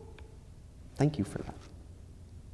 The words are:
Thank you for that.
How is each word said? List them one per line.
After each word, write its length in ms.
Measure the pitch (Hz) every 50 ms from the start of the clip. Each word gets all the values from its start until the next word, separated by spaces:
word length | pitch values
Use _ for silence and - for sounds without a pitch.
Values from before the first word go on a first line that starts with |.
| - - - - - - - - - - - - - - - - - - -
Thank 220 | - 135 151 151 -
you 60 | 98
for 120 | - -
that. 180 | - - - - - - - - - - - - - - - - - - - - - - -